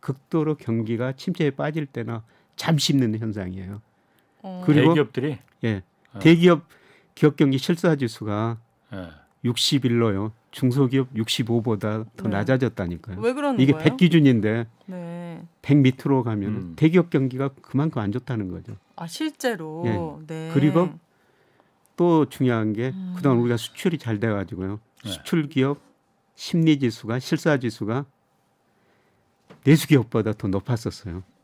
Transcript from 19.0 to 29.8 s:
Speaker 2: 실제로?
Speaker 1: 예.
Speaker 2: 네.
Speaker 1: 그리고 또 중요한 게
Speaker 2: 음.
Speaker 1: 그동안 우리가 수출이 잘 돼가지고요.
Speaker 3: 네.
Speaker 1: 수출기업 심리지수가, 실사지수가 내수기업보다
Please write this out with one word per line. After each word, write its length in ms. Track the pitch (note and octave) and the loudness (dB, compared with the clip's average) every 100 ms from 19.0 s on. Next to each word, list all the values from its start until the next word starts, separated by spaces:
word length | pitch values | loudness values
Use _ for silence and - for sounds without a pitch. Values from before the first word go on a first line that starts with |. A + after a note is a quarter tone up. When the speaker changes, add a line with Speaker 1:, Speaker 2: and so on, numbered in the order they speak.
| E3 | -14
Speaker 2:
실제로? 760 | - D#4 D4 B3+ G#3+ D#3 D#3 C#3+ | -8 -8 -4 -6 -4 -10 -6 -4
Speaker 1:
예. 400 | A2 E3 D3+ D#3 | -2 -4 -12 -14
Speaker 2:
네. 240 | D#3+ D#3+ | -12 -2
Speaker 1:
그리고 360 | D#3+ D3 D#3 F3+ - _ _ _ _ _ _ _ _ _ - | 2 2 2 0 -4 _ _ _ _ _ _ _ _ _ -2
또 280 | F3 E3 C3+ | 2 4 2
중요한 460 | - B2+ A#2 G#2+ | 0 0 2 0
게 200 | G#2 B2+ | -2 -4
Speaker 2:
음. 180 | F#3+ F#3 - | -6 -10 -2
Speaker 1:
그동안 220 | C#3 A#2+ | 2 2
우리가 160 | A#2+ A#2 | 2 0
수출이 420 | - - F#3+ D#3+ | -4 -4 -4 -2
잘 220 | B2 G#2+ | -4 -2
돼가지고요. 600 | A#2 G#2 F#2+ F2+ F#2+ G#2 _ _ | -2 -2 -6 -6 -8 -8 _ _
Speaker 3:
네. 60 | A2 | -12
Speaker 1:
수출기업 680 | - - F3 C#3+ C3+ C3 C#3+ _ _ _ _ _ | -12 -2 -2 0 0 0 -2 _ _ _ _ _
심리지수가, 840 | _ - F3 E3 D3 C3 - G#2+ A#2+ | _ -4 2 4 4 2 -2 -6 -6
실사지수가 880 | - D#3+ E3+ C#3+ A#2+ G#2+ G#2 B2 C#3+ _ _ _ _ _ _ _ _ _ _ _ _ _ _ - | -2 -2 2 0 0 -6 -4 -4 -6 _ _ _ _ _ _ _ _ _ _ _ _ _ _ -2
내수기업보다 680 | C3+ D3+ | 4 4